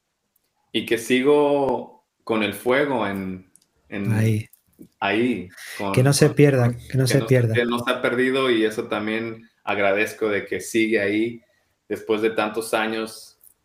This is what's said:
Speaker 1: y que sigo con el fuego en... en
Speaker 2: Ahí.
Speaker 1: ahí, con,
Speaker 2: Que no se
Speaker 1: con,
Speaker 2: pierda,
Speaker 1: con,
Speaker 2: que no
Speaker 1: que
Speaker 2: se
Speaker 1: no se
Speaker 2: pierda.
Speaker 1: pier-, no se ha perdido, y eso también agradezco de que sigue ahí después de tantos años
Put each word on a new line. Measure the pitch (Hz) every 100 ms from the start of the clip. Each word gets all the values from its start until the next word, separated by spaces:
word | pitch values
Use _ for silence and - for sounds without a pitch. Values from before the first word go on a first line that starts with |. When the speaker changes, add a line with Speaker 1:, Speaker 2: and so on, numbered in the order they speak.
| _ _ _ _ _ _ _
Speaker 1:
y | 113
que | 110 113
sigo | 117 127 135 147 143 143 135 117 - - _ _
con | - 110
el | 104
fuego | 101 123 131 147 123 101
en... | 98 95 92 - _ _ _ _
en | 104 101
Speaker 2:
Ahí. | 107 110 107 - _ _ - - _
Speaker 1:
ahí, | 98 104 127 101 92 - - -
con, | 101
Speaker 2:
Que | 98
no | 135
se | 143 147
Speaker 1:
con, | 131
Speaker 2:
pierda, | 143 131 120
Speaker 1:
con, | 123
Speaker 2:
que | - 131
no |
Speaker 1:
que | 127
Speaker 2:
se | 135
Speaker 1:
no |
se | -
Speaker 2:
pierda. | 127 113
Speaker 1:
pier-, | 113 117
no | 120
se | 123
ha | 120
perdido, | 127 120 127 135 131
y | 113
eso | 107 117
también | - 104 107 110 113 113 - _
agradezco | 104 101 98 101 107 - 110
de | 101
que | 95 92
sigue | - 113 110 107
ahí | 101 107 117 117 _ _ _ _ -
después | 101 - 107
de | 110
tantos | 110 107 110 110
años | 113 110 113 110 - - _ - _